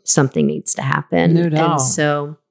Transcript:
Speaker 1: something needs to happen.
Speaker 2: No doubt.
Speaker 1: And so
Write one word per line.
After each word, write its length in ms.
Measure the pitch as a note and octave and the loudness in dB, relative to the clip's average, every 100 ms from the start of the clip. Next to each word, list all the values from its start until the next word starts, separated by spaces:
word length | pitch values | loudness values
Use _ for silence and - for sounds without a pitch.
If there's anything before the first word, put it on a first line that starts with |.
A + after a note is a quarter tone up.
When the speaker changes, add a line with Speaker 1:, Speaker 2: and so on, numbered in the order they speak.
Speaker 1:
something 420 | - - C3+ - - | -2 0 2 0 -2
needs 280 | D3+ - | -2 -4
to 80 | - | -4
happen. 540 | C3+ D3+ D3 E3+ E3+ E3 | -2 -2 -2 0 2 2
Speaker 2:
No 120 | E3+ | 2
doubt. 220 | D3+ E3 | 0 0
Speaker 1:
And 100 | D#3 | 0
so 560 | C3 - D3 D3 D3 D#3 _ | 0 0 0 -2 -6 -14 _